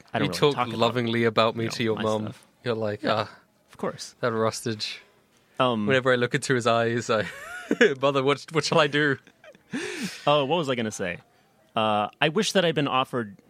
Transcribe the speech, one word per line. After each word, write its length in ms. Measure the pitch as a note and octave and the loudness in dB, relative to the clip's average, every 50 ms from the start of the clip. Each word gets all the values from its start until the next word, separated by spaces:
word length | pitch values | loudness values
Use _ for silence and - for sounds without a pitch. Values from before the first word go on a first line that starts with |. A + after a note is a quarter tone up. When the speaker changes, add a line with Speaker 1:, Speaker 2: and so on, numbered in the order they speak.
| _ _ - | _ _ -2
Speaker 1:
I 60 | A2+ | -2
don't 80 | G#2+ | -2
Speaker 2:
You 20 | F#2+ | -2
Speaker 1:
really 100 | F2 - | 0 2
Speaker 2:
talk 160 | - D3 C#3 | 2 2 2
Speaker 1:
talk 120 | - B2 | 2 -2
about, 120 | A#2 A2 A2 | -2 0 2
Speaker 2:
lovingly 460 | A#2 A#2 A#2 B2 A#2+ A#2 A#2 A#2 A#2 | 2 2 2 0 -2 0 0 2 2
about 320 | A2+ G#2+ A#2+ A2 A2+ A2+ | 2 4 4 2 2 2
me 80 | A#2 A2+ | -2 -4
Speaker 1:
you 40 | A2 | -4
know, 40 | - | -2
Speaker 2:
to 80 | - A#2 | -2 0
your 120 | A2 G#2+ | 0 0
Speaker 1:
my 60 | G#2 G2+ | 0 0
Speaker 2:
mom. 180 | A2 G#2+ A2 G#2+ | 0 0 0 -2
Speaker 1:
stuff. 240 | G#2+ - - - _ _ _ - | -6 -10 -14 -20 _ _ _ -6
Speaker 2:
You're 100 | B2 A2+ | -4 -4
like, 280 | A2 A2 G#2 G#2 G#2 - | -2 -2 -4 -4 -4 -2
Speaker 1:
Yeah, 220 | - G#2+ A2 G#2+ | -2 0 -2 -2
Speaker 2:
"Ah, 40 | - - - _ _ _ _ _ _ | -6 -10 -18 _ _ _ _ _ _
Speaker 1:
of 80 | - | -12
course. 380 | - - F#3 - - - - - _ | -8 -8 -8 -8 -10 -14 -16 -8 _
Speaker 2:
that 100 | - B2 | -2 -2
rustage." 720 | A2+ A2 A2 A2 - - - A#2+ A2 G#2+ - - - - - _ _ _ _ _ _ _ _ _ _ - | 0 0 0 0 0 -2 -6 -6 -6 -6 -8 -10 -10 -14 -18 _ _ _ _ _ _ _ _ _ _ 0
Speaker 1:
Um, 280 | C3 B2+ A#2+ A2 G#2 | 2 2 2 0 0
Speaker 2:
Whenever 260 | G#2+ C3+ C3 B2 C3 B2+ | 2 2 2 4 2 2
I 20 | |
look 180 | A#2+ B2 A#2+ - | 2 2 0 -2
into 220 | C#3 - - C3 | -2 0 0 0
his 100 | B2 A2+ | 2 2
eyes, 420 | A#2+ A2+ A#2 A#2 A#2 A#2 A#2+ A2 - | 2 2 4 2 2 0 -2 0 0
I, 160 | A#2 G#2+ G2 E2+ - - - - - - | 0 0 0 -2 -8 -14 -14 -14 -14 -14
<laughs> 400 | - - A3+ - - D3+ C#3+ C3 | -6 -4 2 4 4 4 4 2
"Mother, 220 | C3 C#3+ C#3 C#3 C3 | 0 2 2 2 2
what, 220 | C#3 C#3+ C3 - - D#3+ | 2 0 0 -4 -4 -4
what 100 | D#3 - | -2 -2
shall 160 | - - E3+ | 2 4 4
I 80 | D3+ | 4
do?" 300 | D3 C#3 D3 D3+ C#3+ C3+ - _ - _ _ - D#5 - _ _ _ - C#4 F4+ G4+ F#4 E4 B3+ F#3 - - - | 4 2 2 2 2 0 -2 _ -16 _ _ -20 -20 -20 _ _ _ -10 -8 -8 -8 -8 -8 -8 -10 -10 -4 0
Speaker 1:
Oh, 200 | D3 D3 D3+ C#3 | 2 2 2 2
what 100 | C3 D#3+ | 0 0
was 140 | F3+ D#3 C3+ | 0 0 -2
I 60 | C3 | -2
gonna 140 | A#2+ A2+ A2 | -2 -4 -4
say? 260 | - - G2+ F2+ F2 D#2+ - _ _ _ _ _ _ _ _ _ _ | -6 -6 -6 -6 -6 -8 -12 _ _ _ _ _ _ _ _ _ _
Uh, 320 | A#2 A2 A2 G#2+ G#2 G#2 - - _ | 0 2 2 2 2 0 -2 0 _
I 80 | D3 D#3+ | 0 0
wish 240 | D3+ G#3 G#3+ - - | 0 0 -2 0 0
that 100 | G3 F3 | 2 2
I'd 120 | E3+ D3 | 2 0
been 120 | D3+ C#3+ | 0 0
offered 480 | B2+ - C3 C3 - - B2+ A2+ G2+ F#2+ - _ | 0 0 0 0 0 -4 -6 -6 -6 -10 -18 _